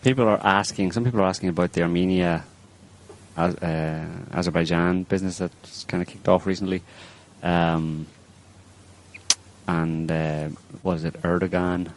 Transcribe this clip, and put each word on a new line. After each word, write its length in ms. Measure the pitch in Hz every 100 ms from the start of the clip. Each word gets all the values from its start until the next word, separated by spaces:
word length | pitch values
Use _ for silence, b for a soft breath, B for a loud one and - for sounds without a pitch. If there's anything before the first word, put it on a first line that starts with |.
people 240 | 131 131 113
are 100 | 104
asking, 520 | 101 98 98 - 95
some 100 | 87
people 180 | 120 117
are 40 | 92
asking 220 | 92 95
about 240 | 85 87
the 100 | -
Armenia, 600 | 85 85 92 92 87 82 73 - - - - - - - - -
Az-, 200 | 85 87
uh, 500 | 85 80 78 80 80 85 -
Azerbaijan 680 | - 87 82 82 85 87 90
business 360 | 92 95 92 85
that's 440 | 90 - - - -
kinda 160 | 90
kicked 240 | 85 - -
off 180 | 92 92
recently. 360 | 92 95 92 - B B B B -
Um, 640 | 85 87 85 82 80 78 78 - - - - - - - - - - - - - - - -
and, 420 | 85 82 80 80
uh, 400 | 80 80 76 76 - - -
what 160 | 95 85
is 60 |
it, 160 | 82 -
Erdogan? 680 | 87 90 92 90 90 90 87